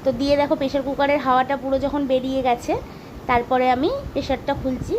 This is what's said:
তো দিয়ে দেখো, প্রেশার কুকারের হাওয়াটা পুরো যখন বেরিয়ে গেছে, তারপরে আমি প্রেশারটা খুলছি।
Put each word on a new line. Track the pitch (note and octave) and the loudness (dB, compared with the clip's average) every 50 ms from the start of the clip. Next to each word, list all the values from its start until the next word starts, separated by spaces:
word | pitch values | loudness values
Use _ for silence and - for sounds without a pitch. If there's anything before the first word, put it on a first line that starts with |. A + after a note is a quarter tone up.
| - | 0
তো | C4+ C4 A#3 | 0 0 0
দিয়ে | C#4 C#4 C#4+ C#4+ | 2 2 4 4
দেখো, | C#4+ C#4+ D#4 C#4+ | 4 2 2 0
প্রেশার | C#4+ C4+ C4 C#4+ C4 C4 | 0 -2 0 -2 -2 -2
কুকারের | C#4 - C#4 C#4 C#4+ D4 B3+ | 0 0 2 2 2 2 2
হাওয়াটা | C4 B3+ B3+ B3+ B3 C#4 C4+ B3+ | 4 4 4 4 2 0 -4 -2
পুরো | C4+ C4+ C4+ B3+ | 0 0 0 0
যখন | C#4+ C4 D4 C#4+ B3+ | 0 0 0 0 2
বেরিয়ে | C4 B3+ B3 C4 C4 C4+ B3 A#3+ | 2 0 0 0 -2 0 2 2
গেছে, | A#3+ A#3 - - E4 B4 - - - - - - - - - - | 0 0 0 -2 -2 -2 -4 -10 -16 -16 -18 -16 -16 -14 -4 0
তারপরে | B3+ A#3+ A#3+ - B3+ B3+ B3+ B3+ B3+ | 0 0 2 2 0 2 4 4 2
আমি | B3 C4+ F#4 C5 C#5 C#5+ - - | 2 2 0 -2 -2 -6 -6 -6
প্রেশারটা | - C4+ - C4+ B3 - - C#4 C#4 | -6 -2 -2 -4 -4 -2 -4 -4 -2
খুলছি। | - C4+ C4 A#3+ - - D#4+ | -2 -4 -4 -4 -4 -4 -4